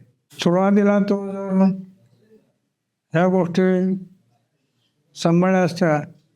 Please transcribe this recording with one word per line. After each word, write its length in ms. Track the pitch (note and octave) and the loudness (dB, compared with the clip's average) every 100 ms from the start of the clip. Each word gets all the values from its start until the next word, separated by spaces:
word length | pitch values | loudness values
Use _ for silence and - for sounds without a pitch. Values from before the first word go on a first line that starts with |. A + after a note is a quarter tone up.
| - _ _ | -20 _ _
सुरुवातीला 680 | - F3+ F3 F#3+ G3+ G3+ G3+ | -4 0 2 2 2 2 2
तो 280 | G3+ G3+ G3 | 0 -4 -6
जर 380 | G3 G3 F#3+ F#3+ F#3 - - _ _ _ - _ _ _ _ _ _ _ | -10 -4 2 2 0 -10 -20 _ _ _ -20 _ _ _ _ _ _ _
ह्या 140 | D#3+ F#3 | -2 0
गोष्टी 680 | F#3 E3+ E3+ F#3 F#3 F#3 F#3 - _ _ _ _ _ _ _ _ _ _ | 0 -2 0 0 0 -2 -6 -10 _ _ _ _ _ _ _ _ _ _
सांभाळल्या 480 | - E3+ E3+ F#3 F#3+ | -6 0 2 2 0
असत्या 320 | F3+ F3 F3 D3 D3 - _ | 0 0 -2 -2 -4 -18 _